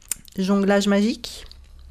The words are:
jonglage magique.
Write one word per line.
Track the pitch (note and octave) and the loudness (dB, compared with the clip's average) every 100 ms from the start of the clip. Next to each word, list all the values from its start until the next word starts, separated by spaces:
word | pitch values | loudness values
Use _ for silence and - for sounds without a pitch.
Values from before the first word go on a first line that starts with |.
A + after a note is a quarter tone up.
| - - - - | -12 -12 -8 -4
jonglage | F#3 G3+ G3 G3+ G3+ | 0 2 2 2 2
magique. | G3+ G#3 - - - - - - - - | 2 2 -2 -10 -14 -18 -20 -20 -20 -20